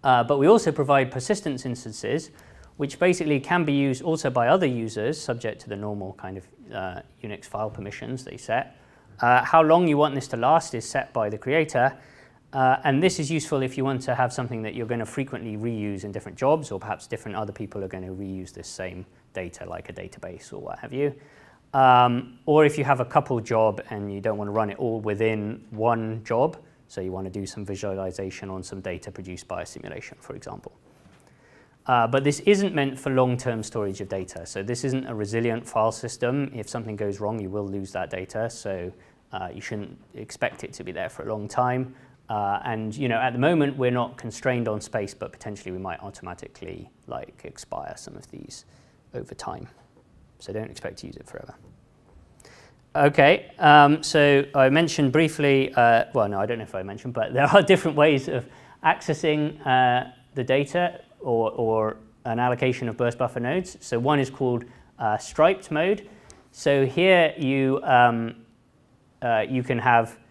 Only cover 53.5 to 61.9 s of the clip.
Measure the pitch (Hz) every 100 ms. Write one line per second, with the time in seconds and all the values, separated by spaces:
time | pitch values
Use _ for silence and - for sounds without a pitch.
53.5 | - 160 147 143 156 151 156 143 139 143
54.5 | 139 131 147 165 - 143 139 160 156 143
55.5 | 139 135 - 117 117 120 131 104 98 107
56.5 | 117 104 98 92 101 127 120 110 123 139
57.5 | 196 175 - 165 147 151 143 - 135 -
58.5 | - - - 156 - - 151 165 151 151
59.5 | 151 143 127 127 123 - - _ 139 123
60.5 | 135 143 175 175 175 - _ 131 117 110
61.5 | - 113 110 107